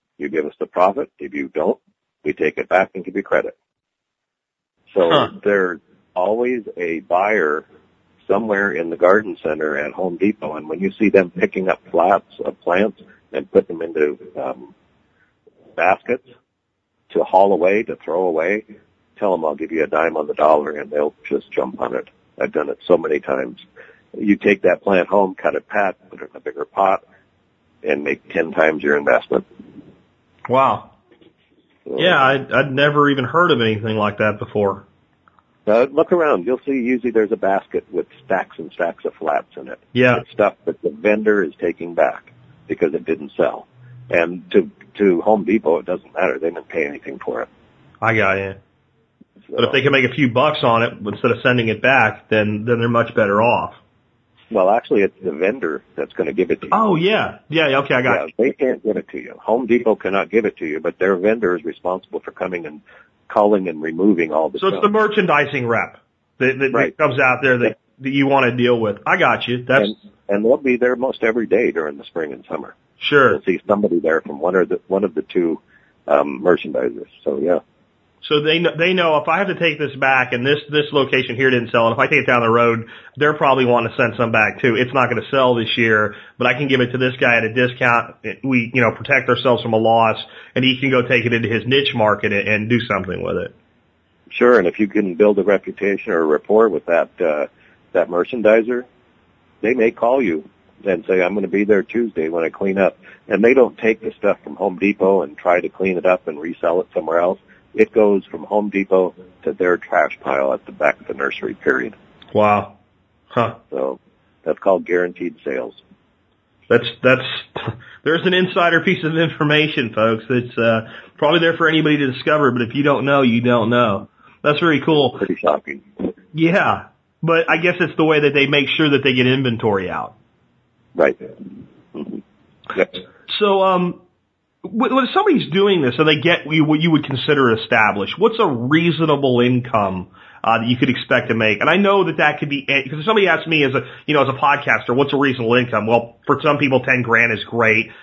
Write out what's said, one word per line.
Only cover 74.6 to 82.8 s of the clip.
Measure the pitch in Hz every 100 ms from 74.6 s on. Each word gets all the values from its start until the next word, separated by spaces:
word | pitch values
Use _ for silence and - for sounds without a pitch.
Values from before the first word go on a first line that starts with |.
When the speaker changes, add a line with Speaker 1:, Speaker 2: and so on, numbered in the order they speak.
| 85
Speaker 1:
the, | - -
one | 95
of | 101
the | 78
two, | - - 85 78 _ _ _ _ -
um, | 71 71 65
merchandisers. | 90 85 78 69 62 57 - _
So, | - 69
yeah. | 78 87 - _ _ _ _ _ -
Speaker 2:
So | 151
they | 151 165
kn-, | 170 151
they | 175
know | 185 170 151
if | 151
I | 165
have | 196
to | 165
take | 165 151
this | 143 131
back | 135 131 123
and | 123 131
this, | 147 -
this | 147 147
location | 143 131 131 131
here | 120 135
didn't | 123 113
sell, | 120 113
and |
if | 120
I | 135
take | 151
it | 120
down | 123
the | 113
road, | 117 120 117